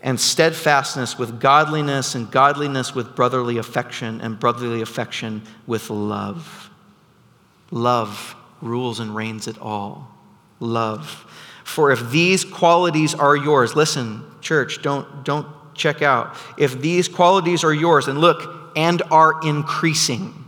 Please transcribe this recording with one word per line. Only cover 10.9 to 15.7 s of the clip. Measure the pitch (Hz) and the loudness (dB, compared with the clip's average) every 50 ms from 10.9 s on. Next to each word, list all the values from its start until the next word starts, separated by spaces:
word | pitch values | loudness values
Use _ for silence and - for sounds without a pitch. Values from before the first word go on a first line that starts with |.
| 107 104 151 - - - - - - - - - - - - | -4 -8 -10 -14 -16 -18 -20 -20 -20 -20 -20 -20 -20 -20 -16
"For | - - - 156 139 | -10 0 4 4 4
if | 135 117 120 117 | 4 2 0 0
these | 120 156 170 180 190 185 180 | 2 2 4 4 4 2 0
qualities | - - - - 170 170 170 180 175 156 156 156 151 - | -4 -4 2 6 6 6 6 4 4 2 2 2 0 0
are | 151 147 139 143 143 | 2 4 4 4 4
yours," | 139 151 151 139 123 113 - 151 | 4 2 4 4 4 2 2 2
listen, | 151 151 - 143 123 113 107 113 147 - - - | 2 2 0 -4 -4 -6 -8 -10 -14 -16 -20 -14
church, | - - 160 151 127 - - - | -6 -2 0 0 0 -2 -6 -6
don't, | - 147 139 139 131 - - 143 131 | -4 -4 -4 -4 -6 -8 -16 -12 -6
don't | 147 143 151 143 147 - - - - | -4 -4 -4 -4 -8 -16 -20 -20 -20